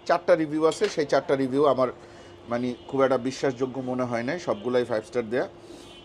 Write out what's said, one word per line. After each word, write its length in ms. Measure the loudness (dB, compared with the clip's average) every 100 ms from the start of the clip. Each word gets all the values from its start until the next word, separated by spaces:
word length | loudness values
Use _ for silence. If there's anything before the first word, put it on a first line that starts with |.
| -2
চারটা 300 | 0 4 2
রিভিউ 300 | 2 2 2
আছে, 220 | 2 -2
সেই 180 | -2 0
চারটা 300 | 0 2 0
রিভিউ 280 | 0 2 2
আমার 240 | 4 0 -4 -16 -20 -20 -18 -6
মানে 260 | -4 -4 -6 -4
খুব 140 | 2
একটা 160 | 4 2
বিশ্বাসযোগ্য 640 | -2 -2 -2 -2 -4 -4
মনে 220 | -4 -4
হয় 200 | -2 -2
নাই, 180 | -4 -4
সবগুলাই 440 | -2 -4 0 0 0
ফাইভ 200 | -2 -4
স্টার 260 | -4 -2
দেয়া, 180 | -2 -4 -8 -20 -20 -20 -20